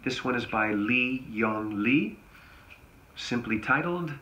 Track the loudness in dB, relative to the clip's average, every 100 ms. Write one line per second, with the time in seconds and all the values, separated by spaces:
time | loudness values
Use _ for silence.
0 | -4 -2 -2 -2 0 0 2 2 2 2
1 | 2 -2 -4 0 0 0 -4 0 4 4
2 | 2 -6 -20 -20 -20 -20 -20 -20 -20 -20
3 | -20 -12 -4 -2 0 -2 2 2 2 -2
4 | -4 -8